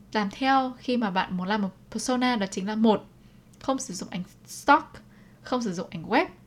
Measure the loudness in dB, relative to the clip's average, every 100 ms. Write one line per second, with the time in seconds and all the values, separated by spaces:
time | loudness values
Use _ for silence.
0 | -6 -2 -2 -2 2 2 2 -6 -2 0
1 | 0 -2 -2 -4 -2 0 -2 -6 -12 -8
2 | -2 0 2 2 -2 -4 -4 2 4 4
3 | 0 -20 -20 -20 -20 -10 -4 -2 -4 -10
4 | -8 -8 -8 -12 -18 -6 4 4 4 -14
5 | -20 -20 -20 -20 -6 -4 -2 -6 -8 -10
6 | 0 0 0 -6